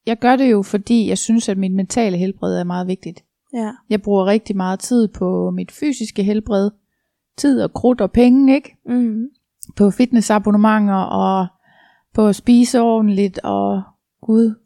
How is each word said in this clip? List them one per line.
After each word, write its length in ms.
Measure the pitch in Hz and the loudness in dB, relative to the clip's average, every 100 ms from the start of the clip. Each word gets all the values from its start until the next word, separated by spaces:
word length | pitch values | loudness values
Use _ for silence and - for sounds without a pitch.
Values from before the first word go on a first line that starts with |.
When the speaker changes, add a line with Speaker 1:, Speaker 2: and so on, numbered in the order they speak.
| - | -8
Speaker 1:
jeg 140 | 226 | 0
gør 160 | 247 262 | 2 2
det 160 | 269 | 2
jo, 100 | 208 | 2
fordi 480 | 196 202 - 233 185 | 0 -4 0 0 0
jeg 80 | 190 | -2
synes, 320 | - 226 220 | 0 0 0
at 80 | 196 | -2
mit 140 | 185 | -2
mentale 440 | 190 185 - 220 180 | -2 -2 -2 -2 0
helbred 420 | 185 - 185 180 | -4 -4 -4 -4
er 40 | |
meget 240 | 175 180 180 | -4 -6 -6
vigtigt. 360 | 190 170 170 _ _ _ | -8 -10 -18 _ _ _
Speaker 2:
Ja. 180 | 240 214 254 - | -8 -8 -10 -6
Speaker 1:
Jeg 120 | 214 | -4
bruger 240 | 208 202 190 | -2 0 0
rigtig 300 | 220 - 196 | 0 -2 -6
meget 220 | 185 190 | -4 -6
tid 280 | - 247 208 | -2 0 0
på 440 | - 185 185 180 | -2 -4 -2 -4
mit 200 | 180 180 | -6 -10
fysiske 520 | - 302 254 220 - | -8 -6 -6 -8 -4
helbred. 460 | 196 214 214 202 202 - _ _ _ _ _ - | -2 -2 -2 -2 -2 -6 _ _ _ _ _ -4
Tid 240 | 285 240 | 0 0
og 120 | 202 | -2
krudt 280 | - 240 247 | -2 0 0
og 100 | 202 | 0
penge, 440 | 233 247 262 269 277 | 2 4 6 4 2
ikke? 200 | - _ - | -2 _ -6
Speaker 2:
Mhm. 380 | 247 240 220 254 _ _ _ - - | -2 -2 -4 -8 _ _ _ -8 0
Speaker 1:
På 160 | 202 | 0
fitnessabonnementer 1040 | 185 247 233 - 214 208 208 214 214 208 196 | 2 2 2 2 0 2 2 2 2 0 -2
og 520 | - 190 190 190 185 _ _ _ _ _ _ | -2 -2 0 -2 -4 _ _ _ _ _ _
på 140 | - 214 | 0 2
at 80 | 196 | 2
spise 460 | - 240 247 254 | 4 4 4 2
ordentligt, 580 | 233 226 214 196 202 185 | 2 2 0 0 -2 -4
og 380 | - 196 202 196 196 _ _ _ | -4 -2 -2 -4 -8 _ _ _
gud, 340 | - 220 226 214 | 0 2 2 -2